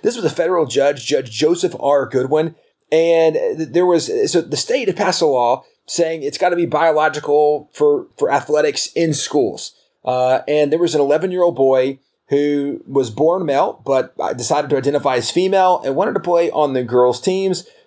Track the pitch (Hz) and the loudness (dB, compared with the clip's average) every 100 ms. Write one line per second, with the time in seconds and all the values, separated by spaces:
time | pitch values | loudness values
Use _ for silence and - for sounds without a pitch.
0 | 220 240 165 - 165 180 135 139 139 143 | -4 -2 -4 -2 0 0 0 0 0 -2
1 | - 143 127 107 156 175 180 - 139 143 | -6 -8 -8 -2 0 2 -2 -2 0 0
2 | 120 131 127 151 160 - _ _ _ 160 | 2 -2 0 0 0 -6 _ _ _ 2
3 | 165 165 165 160 95 143 147 165 180 170 | 4 4 4 2 -2 -4 -2 0 2 2
4 | 120 98 143 175 - 143 - 269 214 165 | 0 -2 0 0 -2 -4 -2 -2 -2 -2
5 | 185 175 160 127 120 131 - _ - - | -2 0 0 2 2 0 -4 _ -8 -2
6 | 165 165 143 - 180 175 160 151 165 151 | -2 -2 -6 -2 -2 0 -2 0 2 2
7 | 156 156 147 151 151 147 - - 147 143 | 0 -2 0 2 2 0 -6 0 2 2
8 | - - 143 139 - 151 147 127 - 160 | -4 -4 -2 0 0 0 0 -2 -6 -2
9 | 165 147 - 147 110 - - - _ _ | -2 -2 -2 -2 -2 -4 -12 -16 _ _
10 | 127 127 127 131 - 151 143 160 170 147 | -4 0 0 0 0 0 2 0 0 2
11 | 139 151 185 180 175 120 135 131 131 135 | 2 0 0 0 0 2 2 2 0 -4
12 | _ _ _ 143 147 143 143 - - 135 | _ _ _ 0 0 0 -4 -8 -4 -2
13 | 120 107 160 185 160 139 202 - 139 131 | -2 0 0 0 0 0 0 -2 -2 -2
14 | 127 - - 123 120 151 143 139 131 143 | -2 -6 -6 -4 -2 -2 0 0 0 0
15 | 143 127 - 175 185 190 185 175 135 139 | 0 -2 -2 -2 2 2 4 2 0 -2
16 | 214 190 170 170 170 - 147 131 120 123 | -2 -2 0 0 0 0 0 0 0 4
17 | 123 120 190 190 190 180 - _ | 4 2 -2 -2 -2 -4 -6 _